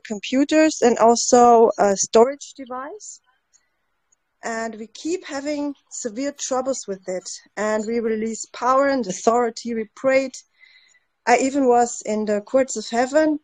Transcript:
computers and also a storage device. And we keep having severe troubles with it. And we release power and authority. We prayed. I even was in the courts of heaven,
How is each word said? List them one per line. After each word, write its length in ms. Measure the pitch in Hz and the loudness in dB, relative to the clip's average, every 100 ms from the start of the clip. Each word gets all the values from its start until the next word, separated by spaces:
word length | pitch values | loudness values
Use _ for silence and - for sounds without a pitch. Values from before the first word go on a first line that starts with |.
| - | -2
computers 720 | 208 - 254 285 311 311 - | -10 -2 0 2 4 4 2
and 140 | 240 226 | 0 4
also 720 | 226 233 - 247 240 233 226 - | 4 4 4 6 8 8 6 4
a 180 | 202 196 | 0 0
storage 580 | - 220 247 285 - - | 2 4 4 0 -14 -18
device. 640 | 247 254 277 415 - - _ _ _ _ _ _ _ _ _ _ _ _ | -14 -12 -12 -16 -20 -20 _ _ _ _ _ _ _ _ _ _ _ _
And 300 | 220 226 226 214 | -10 -8 -8 -12
we 120 | 220 | -16
keep 360 | - 311 370 | -12 -8 -8
having 500 | - 277 285 294 285 285 _ | -8 -10 -6 -6 -6 -10 _
severe 400 | - 240 208 277 285 | -12 -10 -8 -8 -8
troubles 500 | - 254 262 262 - | -6 -4 -4 -6 -8
with 200 | 190 185 | -12 -8
it. 200 | 185 - - _ - | -10 -10 -18 _ -6
And 280 | 214 214 208 | -4 -2 -2
we 140 | 233 | -4
release 440 | 226 220 226 220 - | -2 -4 -6 -8 -12
power 420 | - 247 262 277 | -4 0 2 2
and 180 | 269 190 | 0 -4
authority. 680 | 180 - 233 233 226 233 | -2 0 2 0 -4 -8
We 140 | 226 214 | -8 -8
prayed. 380 | - 269 269 269 - _ _ _ _ _ _ _ _ - | -4 0 0 0 -10 _ _ _ _ _ _ _ _ 2
I 120 | 247 | 2
even 280 | 269 277 262 | 2 0 4
was 340 | 240 240 - | 4 2 -4
in 200 | - 214 | -6 -4
the 160 | 214 208 | -2 -4
courts 360 | 208 262 254 220 | 0 -2 0 -6
of 120 | - | -6
heaven, 500 | 233 254 285 311 302 | -2 0 2 2 0